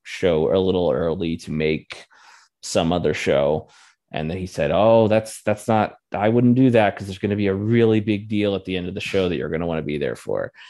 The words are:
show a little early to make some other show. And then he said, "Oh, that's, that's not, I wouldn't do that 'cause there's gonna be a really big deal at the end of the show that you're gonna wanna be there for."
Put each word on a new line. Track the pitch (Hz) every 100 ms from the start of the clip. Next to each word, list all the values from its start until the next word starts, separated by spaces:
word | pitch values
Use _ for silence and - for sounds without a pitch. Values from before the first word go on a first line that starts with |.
show | - - 92 80 78 95
a |
little | 92 92 85
early | 65 85 80 85 82
to | -
make | 76 78 78 - - - _ - - _ _
some | - 104 85
other | 87 80
show. | 76 - 71 71 78 - _ - _ _
And | - 78
then | 90
he | 90
said, | - 73
"Oh, | 85 107 113 110
that's, | 110 107 -
that's | - 107 -
not, | 110 104 - _
I | 90 107
wouldn't | 117 123 123
do | 131
that | 117 104 -
'cause | 98
there's | 92
gonna | 104 104
be | 101
a |
really | 98 107 117 113 110
big | 104 104 107
deal | 104 104 98
at |
the | 92 90
end | 90
of | 98
the |
show | - 98 90
that | 78
you're | 73
gonna | 80 85
wanna | 80
be | 73 73
there | 67 57
for." | - 52 50 -